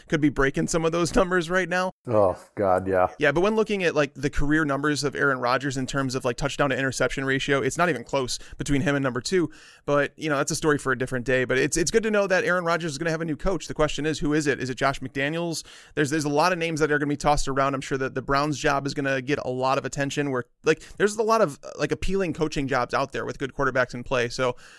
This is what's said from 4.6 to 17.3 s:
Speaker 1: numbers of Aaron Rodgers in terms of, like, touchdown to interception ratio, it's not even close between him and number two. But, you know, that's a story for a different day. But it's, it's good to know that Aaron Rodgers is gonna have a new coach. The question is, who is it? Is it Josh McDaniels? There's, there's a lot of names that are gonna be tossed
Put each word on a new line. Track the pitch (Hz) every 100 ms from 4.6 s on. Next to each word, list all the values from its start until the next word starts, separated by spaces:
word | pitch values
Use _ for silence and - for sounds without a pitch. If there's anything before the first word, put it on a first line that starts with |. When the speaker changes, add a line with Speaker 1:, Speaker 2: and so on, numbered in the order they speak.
Speaker 1:
numbers | 147 139 151 143
of | 143 -
Aaron | 143 127
Rodgers | 123 127 139 131
in |
terms | 131 139 131
of, | 127
like, | 127 127
touchdown | 143 - 143
to | 127
interception | 135 - 131 -
ratio, | 135 135 143 139
it's | 127 -
not | 175
even | 123
close | 117 139 123 - - -
between | 139 139
him | 143
and | 143
number | 135 123
two. | - 185 151 - - -
But, | - 143 143 -
you | 156
know, | 139
that's | 147
a | 156
story | 160 143
for | 135
a | 123
different | 127 127 120
day. | 127
But | 127 127
it's, | 147 156
it's | 170
good | 220
to | 214
know | 208 196
that | 185
Aaron | 151 180
Rodgers | 170 170 165
is | 135
gonna | 165
have | 160
a | 165
new | 147
coach. | - 170 -
The |
question | 139 151 - 151
is, | 139
who | 147
is | 151 143
it? | -
Is | 127
it | 123
Josh | 135 135
McDaniels? | 131 131 143 165 170 156 - - - -
There's, | 143
there's | 160
a | 147
lot | 147 175
of | 175
names | 165 160
that | 151
are | 147
gonna | 143
be | 143
tossed | 151